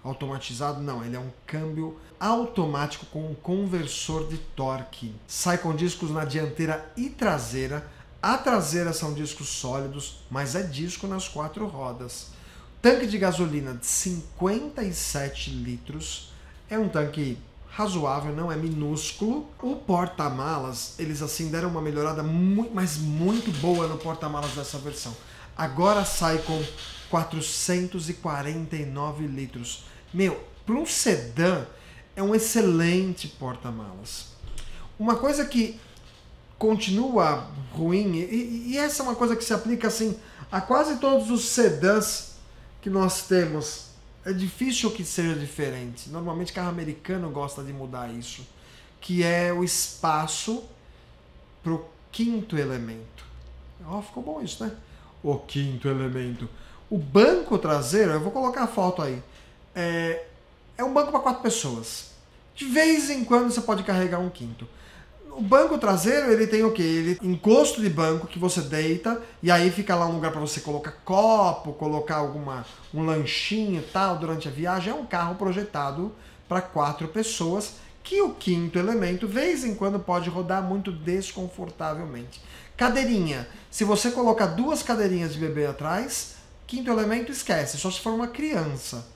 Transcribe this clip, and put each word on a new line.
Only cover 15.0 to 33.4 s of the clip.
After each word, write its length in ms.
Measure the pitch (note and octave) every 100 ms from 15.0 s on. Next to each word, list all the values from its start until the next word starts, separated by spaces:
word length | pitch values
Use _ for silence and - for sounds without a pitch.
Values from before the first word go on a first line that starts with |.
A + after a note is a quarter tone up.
| - D3 C#3 - D3
litros, 840 | C3 A#2+ A#2+ - D3+ D3+ - - - - - -
é 80 | G#3+
um 100 | G3+
tanque 500 | D#3 D3 D3+ C#3 A#2 - - -
razoável, 640 | - G#3 F3+ C#3+ C#3 D3
não 200 | D3 E3+
é 40 | D#3+
minúsculo. 920 | D#3+ D#3 D3 D#3 - - G#3+ C#4+ D4 -
O 140 | B3
porta-malas, 1200 | C#4+ - F3 F3+ - D3 C3 C#3+ D3+ C3 A#2+ - -
eles 260 | D#3 D3
assim 280 | D3+ - D#3+
deram 180 | E3 F3+
uma 140 | E3
melhorada 400 | D3+ D3 D3+ D3+
mui-, 480 | D#3 E3 F#3 G3+ A#3
mas 260 | G#3 F#3 D3+
muito 520 | D#3 D3+ F3 A3+ A3 D3
boa 280 | E3+ F3 D#3+
no 100 | D3+
porta-malas 540 | E3 D3+ D#3 D3 D3
dessa 260 | C3+ C3+ C#3+
versão. 380 | C#3+ B2+ A#2+ A2+ - - - -
Agora 480 | B2+ C3 F#3+ G#3
sai 340 | F#3+ - E3 D#3+
com 240 | D#3 D#3+ D3+ - - - -
quatrocentos 1000 | E3+ D#3+ D#3+ - - - F3+ F3+ F#3 D#3
e 60 |
quarenta 640 | F3 E3 C#3+ C#3 D#3+ D#3 D#3+
e 100 | C#3+
nove 400 | C3+ D3+ D3 D3+
litros. 600 | C3+ C3 B2 A#2+ - - - -
Meu, 280 | F3 F#3+ C#3+ - -
pra 120 | - A#3+
um 100 | E4
sedã 760 | - A#3 E3 A#2+ A#2+ F3 F3 - - - - -
é 80 | -
um 100 | G3+
excelente 960 | A3 A3 A#3 G3+ E3 E3+ F#3 F#3+ F3+ D3
porta-malas. 1000 | -